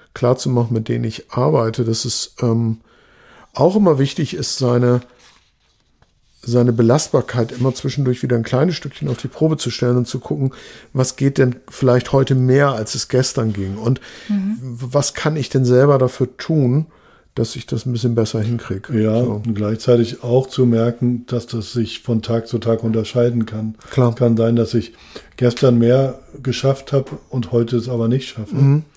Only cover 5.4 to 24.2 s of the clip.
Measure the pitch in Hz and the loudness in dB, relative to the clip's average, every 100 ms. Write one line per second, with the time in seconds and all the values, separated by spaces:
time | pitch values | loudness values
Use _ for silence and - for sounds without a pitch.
5.4 | _ _ _ _ _ _ _ _ _ _ | _ _ _ _ _ _ _ _ _ _
6.4 | - 120 120 113 113 143 - 135 - 120 | -2 2 4 4 4 2 2 -2 0 -2
7.4 | 117 123 131 123 139 131 131 123 127 120 | -4 -2 -2 -2 -4 -2 -2 -2 -2 -2
8.4 | 113 123 180 156 143 - 147 120 127 - | 0 0 0 -2 -8 -8 -6 -6 -6 -2
9.4 | 156 156 127 - 127 123 120 127 - 151 | 0 0 -4 -2 0 2 0 -4 -6 -4
10.4 | 135 - - - - 127 127 - 139 139 | -4 -4 -16 -20 -8 -2 -2 0 0 2
11.4 | 127 127 - - 131 123 - 135 131 135 | 2 0 -10 -2 2 2 2 0 2 2
12.4 | 127 135 143 117 107 117 - 127 127 - | 4 4 2 0 -6 -8 -2 0 0 0
13.4 | 110 101 95 98 117 131 - - - 202 | -2 -2 -6 -4 -2 -2 -4 -14 -4 -2
14.4 | 196 220 131 117 123 143 139 - 151 156 | -2 -6 -8 -10 -4 -2 -2 -2 -4 -4
15.4 | 127 131 123 123 143 139 127 - 131 - | -2 0 4 6 6 4 2 0 -4 -4
16.4 | - 156 127 139 160 _ _ _ _ - | -2 2 2 2 -2 _ _ _ _ -6
17.4 | 113 127 - 120 131 120 120 117 110 113 | -4 -6 -8 -6 -4 -2 0 0 0 -2
18.4 | 107 117 - 95 - 113 107 110 123 107 | -2 -4 -6 -8 -4 0 2 2 0 -2
19.4 | 110 104 104 113 - 120 117 - 120 123 | -4 -2 -2 -2 2 4 2 -2 0 0
20.4 | 131 - 127 113 117 120 123 123 - 120 | 2 2 2 4 0 0 -2 -2 -4 -6
21.4 | - 117 101 120 110 - - 113 113 117 | -6 -8 -6 -4 -4 -6 -4 -2 -2 -4
22.4 | 113 117 117 110 113 113 107 123 120 120 | -2 -4 0 0 0 -2 -2 0 0 0
23.4 | 110 110 110 110 - - 123 117 | -4 -6 -8 -10 -6 0 2 2